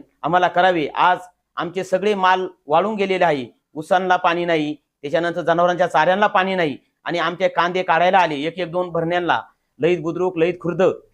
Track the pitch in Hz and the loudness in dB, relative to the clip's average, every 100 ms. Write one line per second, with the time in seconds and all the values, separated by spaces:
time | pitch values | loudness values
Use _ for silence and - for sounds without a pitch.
0 | - _ 143 180 175 175 185 180 139 - | -8 _ -2 2 2 2 2 2 -2 0
1 | 165 180 - _ _ - 165 175 180 185 | 2 0 -4 _ _ -10 -8 -8 -4 -2
2 | 202 202 185 185 185 - - 156 196 220 | 0 0 2 2 -2 -10 -2 0 0 -2
3 | 196 185 175 147 120 _ _ 147 156 185 | -2 0 0 0 -6 _ _ -16 -2 0
4 | 185 180 180 170 175 165 147 151 _ _ | 2 2 2 0 0 -2 -2 -6 _ _
5 | 143 165 170 170 160 165 175 175 175 165 | -4 -2 -2 -2 0 2 2 2 0 2
6 | 165 190 214 208 190 185 160 120 _ _ | 2 2 2 2 0 0 -2 -4 _ _
7 | - 170 165 175 180 175 170 180 185 165 | -8 -4 -4 -2 -2 0 0 0 0 2
8 | 175 190 170 147 156 165 175 175 180 170 | 4 4 4 0 -4 -4 -4 -4 -4 -4
9 | 165 175 170 123 - _ _ - 120 175 | -2 -2 0 -2 -4 _ _ -4 -2 0
10 | 156 165 185 180 165 175 165 165 180 - | -4 -4 -4 0 -2 -2 -6 0 0 0
11 | - | -8